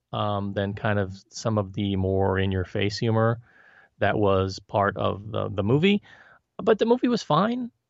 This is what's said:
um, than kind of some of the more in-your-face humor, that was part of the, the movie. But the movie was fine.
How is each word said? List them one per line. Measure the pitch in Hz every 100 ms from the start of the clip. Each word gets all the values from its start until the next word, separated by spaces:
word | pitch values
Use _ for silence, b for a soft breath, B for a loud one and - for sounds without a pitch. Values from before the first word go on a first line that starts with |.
| _
um, | 117 107 101 101
than | 98 101
kind | 104 113 101
of | 95 98 _
some | - 120 107
of | 98
the | 98 101 98
more | 95 95 98 95
in-your-face | 95 95 90 104 101 104
humor, | 117 110 113 117 B B B B B _
that | 101 104
was | 101 95 95 95 -
part | 110 101 95
of | 101 95 107
the, | 110 101
the | 101
movie. | 98 143 190 202 B B B B _ -
But | 196 214
the | 226
movie | 247 254
was | 233
fine. | - 151 214 247 233 -